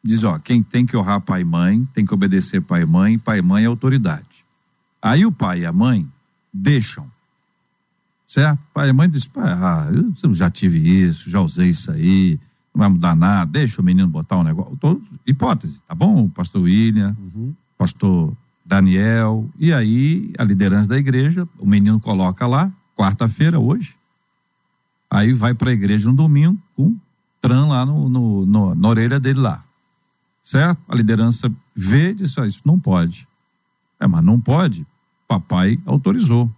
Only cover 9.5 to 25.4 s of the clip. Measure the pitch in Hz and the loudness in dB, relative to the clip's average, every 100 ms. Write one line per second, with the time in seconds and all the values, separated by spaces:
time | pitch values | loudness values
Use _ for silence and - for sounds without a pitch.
9.5 | 90 92 82 76 107 220 160 - 92 87 | -2 -2 -2 -2 -2 -2 -2 -2 0 -2
10.5 | - 95 82 78 95 90 80 - 95 87 | 0 0 2 2 4 2 -2 -4 -2 -2
11.5 | 78 90 82 - 78 82 95 92 78 _ | 0 0 0 -4 -2 2 2 2 0 _
12.5 | _ _ - 101 92 87 82 90 101 82 | _ _ 0 2 2 2 2 2 2 0
13.5 | 76 131 - 90 90 92 78 78 92 80 | -2 -2 0 2 4 2 0 -4 -2 0
14.5 | 80 95 - 143 285 - - - 139 240 | -2 -6 -4 -2 -2 -6 -14 -4 -2 0
15.5 | - - - _ 82 180 202 104 - 87 | -2 -6 -14 _ -2 2 2 0 -2 -6
16.5 | 101 87 98 113 107 101 107 98 95 123 | -2 2 2 2 0 -2 -6 -12 -12 -12
17.5 | 156 _ _ 90 - 98 90 80 - _ | -12 _ _ -6 -2 0 0 -2 -6 _
18.5 | _ - 98 95 92 107 113 110 110 113 | _ -4 0 2 2 0 0 0 -2 -6
19.5 | - 156 147 107 120 139 170 214 - 107 | -2 0 0 0 0 0 -2 -4 -4 -2
20.5 | 98 98 98 104 131 139 127 139 175 175 | 0 2 2 0 0 0 0 0 -2 -4
21.5 | _ 98 101 101 110 110 98 92 92 120 | _ 0 2 4 0 0 -2 -2 -2 -2
22.5 | 131 190 185 _ - 98 104 117 107 156 | 0 -2 -6 _ -4 -2 0 -4 0 0
23.5 | 165 117 202 185 _ _ _ _ _ _ | 2 0 -2 -6 _ _ _ _ _ _
24.5 | _ _ _ _ _ _ 98 107 127 | _ _ _ _ _ _ 0 0 2